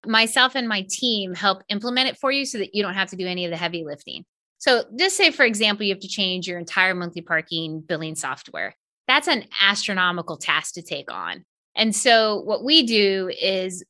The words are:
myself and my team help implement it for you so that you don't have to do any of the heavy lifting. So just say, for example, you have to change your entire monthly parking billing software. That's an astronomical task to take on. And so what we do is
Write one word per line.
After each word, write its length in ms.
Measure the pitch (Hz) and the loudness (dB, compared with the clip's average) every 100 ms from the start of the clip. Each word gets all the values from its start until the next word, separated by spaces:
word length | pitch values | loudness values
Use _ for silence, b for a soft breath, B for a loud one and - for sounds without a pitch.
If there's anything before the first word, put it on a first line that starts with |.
| 220 | 0
myself 500 | 220 226 254 254 269 | 2 4 4 2 2
and 120 | 240 | -2
my 180 | 208 190 | -4 -4
team 440 | - 247 214 190 | -4 -2 -2 -4
help 300 | 175 202 190 - | 0 0 0 -2
implement 400 | 208 240 247 262 | -4 -2 0 -2
it 80 | - | -2
for 140 | 269 | -2
you 140 | 277 269 | 0 -2
so 120 | 226 | -4
that 160 | 190 | -4
you 80 | 208 | -2
don't 100 | 208 196 | -2 -2
have 140 | 190 | -4
to 60 | 185 | -4
do 120 | 180 | -4
any 180 | 180 175 | -2 -4
of 60 | |
the 60 | 165 | -2
heavy 260 | 170 170 | -4 -4
lifting. 420 | 156 143 - - - _ _ - | -8 -10 -14 -18 -20 _ _ -2
So 260 | 269 233 - 226 | 4 4 2 0
just 200 | 381 381 | 0 4
say, 140 | 339 | 2
for 140 | - 247 | 4 2
example, 400 | 208 214 208 202 | 4 0 0 -2
you 80 | |
have 80 | 196 | -2
to 60 | 190 | -4
change 400 | - 185 185 180 | -4 -2 -2 -6
your 100 | 175 | -8
entire 380 | 170 190 185 180 | -4 2 2 0
monthly 260 | 175 175 | -6 -8
parking 600 | 170 160 160 165 160 156 | -4 -4 -2 -6 -6 -8
billing 340 | 156 160 160 156 | -6 -4 -4 -6
software. 600 | 139 135 - - 98 - _ _ - | -8 -8 -10 -10 -10 -12 _ _ 0
That's 200 | 277 320 | 0 2
an 180 | 254 - - | -2 -2 2
astronomical 760 | 196 202 - 190 180 175 170 151 | 2 2 -2 0 0 0 -4 -6
task 360 | - 151 - 175 | -2 -2 -2 -10
to 60 | |
take 300 | 170 143 - | -10 -10 -10
on. 320 | 95 85 - - _ _ - | -10 -10 -10 -14 _ _ 0
And 200 | 220 202 | 0 2
so 460 | 262 226 220 208 | 4 6 4 0
what 220 | 202 214 | -2 -2
we 200 | 254 320 | 4 4
do 460 | 233 220 196 190 185 - | 4 4 4 2 -2 -4
is 440 | 190 190 185 180 | -2 -2 -4 -8